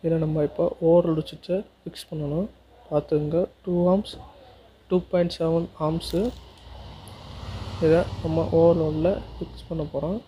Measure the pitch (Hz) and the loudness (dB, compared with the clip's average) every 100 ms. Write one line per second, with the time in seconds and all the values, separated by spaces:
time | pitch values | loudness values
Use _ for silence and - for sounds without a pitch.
0 | 165 165 156 156 147 - 175 - 165 170 | 0 0 0 0 0 0 -2 2 6 6
1 | 170 160 156 156 - 185 208 _ - - | 6 0 -2 -12 -4 -4 -4 _ -16 -14
2 | - 156 147 151 202 - _ - - 151 | -12 -6 -4 -4 -4 -10 _ -20 -2 -2
3 | - 151 151 165 185 _ - 175 175 190 | 2 0 2 0 -2 _ -2 2 4 4
4 | 214 - - - - - - _ _ 180 | 0 -12 -18 -20 -20 -20 -20 _ _ -2
5 | 180 180 175 - 165 165 170 - 156 165 | 0 0 0 0 0 0 -2 -4 -2 -2
6 | - 170 233 - - - - - - - | -2 -2 -2 -6 -18 -20 -20 -18 -18 -18
7 | - - - - - - - - 165 165 | -18 -18 -18 -14 -12 -12 -10 0 4 4
8 | - - 165 160 165 165 170 170 156 156 | 2 -4 -2 0 2 6 6 6 2 0
9 | 165 208 - - 170 - - 160 151 139 | 0 0 -6 -12 -12 -12 -10 -8 -6 -4
10 | 151 208 | -4 -6